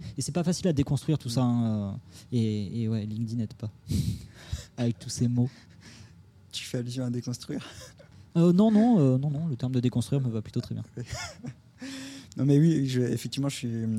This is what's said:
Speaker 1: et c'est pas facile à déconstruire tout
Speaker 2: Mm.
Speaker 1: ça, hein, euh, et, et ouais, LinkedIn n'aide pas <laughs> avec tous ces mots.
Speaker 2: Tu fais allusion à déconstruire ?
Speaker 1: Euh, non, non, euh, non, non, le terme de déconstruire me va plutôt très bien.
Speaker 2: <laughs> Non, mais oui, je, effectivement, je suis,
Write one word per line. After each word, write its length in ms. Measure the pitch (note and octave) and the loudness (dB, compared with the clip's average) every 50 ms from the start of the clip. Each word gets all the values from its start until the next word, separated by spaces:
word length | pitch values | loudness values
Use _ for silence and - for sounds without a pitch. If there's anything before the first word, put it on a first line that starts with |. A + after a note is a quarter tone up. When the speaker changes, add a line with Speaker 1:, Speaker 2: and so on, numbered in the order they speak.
| - - - | -6 -8 -8
Speaker 1:
et 40 | - | -6
c'est 100 | C3 - | -6 -4
pas 120 | C#3+ F3+ E3+ | -4 -2 -2
facile 240 | E3+ F3+ - - | -2 -2 0 0
à 60 | F#3+ D#3 | 0 2
déconstruire 440 | C3+ C#3+ - D3 C3+ - - D#3 | 2 0 0 -2 -2 0 0 -2
tout 120 | C3+ - B2 | -2 -2 -2
Speaker 2:
Mm. 20 | |
Speaker 1:
ça, 100 | A#2 C3 B2+ | -2 0 2
hein, 220 | B2 A#2+ A#2+ A#2 | 2 2 2 2
euh, 260 | A2+ A2 G#2+ G2+ G2 G2 - - - - - - - | 0 0 -2 -2 -4 -8 -10 -14 -16 -20 -20 -10 -4
et, 520 | - A#2+ A2+ A2 G#2+ G#2 G2+ F2+ - A#2 A2+ | -2 0 0 0 0 -2 -4 -6 -4 -4 -2
et 60 | A2 | -2
ouais, 180 | A2+ A2 G2+ | -2 -2 -4
LinkedIn 300 | G#2+ G#2+ A2 A#2 A2 A#2 A#2+ | -4 -6 -6 -6 -4 -4 -4
n'aide 140 | A2 - - | -6 -6 -8
pas 160 | - - G#2+ - - - - | -10 -10 -12 -12 -12 -8 -4
<laughs> 880 | - - - - - - - - - - - - - - - - _ | -2 -2 -2 -2 -4 -6 -8 -16 -20 -20 -12 -10 -10 -10 -10 -10 _
avec 220 | - A#2+ A#2+ A2+ - | -2 -2 -2 -2 -4
tous 100 | - A#2+ | -8 -10
ces 180 | - - B2+ | -4 0 0
mots. 220 | A#2+ A#2+ A#2+ B2 C3 - - - - - - - - - - - - - - - - _ _ - - | 2 2 2 0 0 -2 -8 -20 -20 -20 -20 -20 -20 -20 -20 -20 -20 -20 -20 -20 -20 _ _ -20 -14
Speaker 2:
Tu 120 | - - - | -12 -12 -8
fais 140 | - - | -6 -6
allusion 280 | B2+ A#2+ A#2+ A#2+ C3 B2+ | -4 -4 -4 -6 -4 -4
à 40 | B2 | -4
déconstruire ? 560 | B2 B2 A#2+ B2 B2 - - - C#3+ C#4 - - - - - - - - - - - - - _ - | -4 -4 -4 -6 -8 -8 -8 -10 -8 -8 -10 -12 -14 -18 -18 -20 -20 -20 -20 -20 -20 -20 -16 _ 2
Speaker 1:
Euh, 160 | E3+ E3 F3 F3 | 4 6 6 8
non, 160 | F3+ G#3+ A3+ | 8 6 6
non, 280 | G#3+ G#3 A3 B3 A#3+ F#3+ | 6 6 6 8 8 8
euh, 180 | C#3+ C3 B2+ | 8 6 6
non, 140 | C3 C#3 D3+ | 4 2 0
non, 160 | C#3+ C#3+ E3 | -2 -2 -2
le 80 | E3+ C3+ | -2 -2
terme 160 | A2+ - B2+ C3 | -2 -2 0 2
de 60 | B2 | 2
déconstruire 420 | A#2+ B2 - B2+ A#2 - C#3+ C#3 | 2 2 2 0 0 0 0 0
me 80 | C3+ B2 | 0 0
va 140 | A2 A2 G#2+ | -2 -4 -6
plutôt 180 | - - B2+ | -6 -6 -6
très 140 | A#2 - A#2+ | -6 -4 -6
bien. 80 | G#2+ A2+ - - | -10 -10 -10 -12
Speaker 2:
<laughs> 80 | - A#2+ - - - - - - - G#3 - - - _ - _ - B3 C4+ C4+ C4+ C4+ C#4 C4+ C4+ - - - | -14 -12 -10 -10 -10 -10 -12 -14 -14 -14 -14 -14 -16 _ -20 _ -16 -14 -12 -12 -12 -14 -14 -16 -18 -18 -12 -4
Non, 80 | - C3 | 0 2
mais 120 | C3 C#3+ C#3+ | 4 6 6
oui, 280 | D#3 E3 D#3+ D3+ C#3 | 6 6 4 2 0
je, 140 | C3 B2+ B2+ | 0 0 0
effectivement, 480 | B2 A#2+ - - - B2 - C3+ C#3 C#3 | 0 0 -2 -4 -6 -6 -6 -4 -4 -4
je 60 | C3 | -4
suis, 140 | - - A#2+ A2+ A2+ A2+ A2 A2 | -6 -6 -6 -4 -4 -2 -2 -2